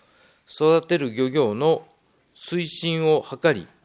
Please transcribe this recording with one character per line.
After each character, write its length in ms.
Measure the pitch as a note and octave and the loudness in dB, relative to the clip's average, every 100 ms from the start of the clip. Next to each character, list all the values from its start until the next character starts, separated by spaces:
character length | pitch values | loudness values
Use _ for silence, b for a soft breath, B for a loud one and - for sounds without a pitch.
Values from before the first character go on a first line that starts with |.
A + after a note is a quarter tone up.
| b b b b _ | b b b b _
育 380 | - D#3 E3 D#3+ | -2 2 2 2
て 120 | E3+ | -2
る 160 | C3 | -2
漁 160 | A2 C3 | -2 -2
業 240 | D3 A2+ | 2 0
の 320 | G#2+ D#3 D3+ - _ _ _ _ | 2 0 0 -4 _ _ _ _
推 320 | - - F3 E3 | -20 -8 -6 -6
進 400 | - E3 D#3+ D#3 | -6 -4 0 2
を 180 | D3+ - | 2 0
図 260 | C3 E3 | -2 0
り 120 | A2 E2 _ | 0 -4 _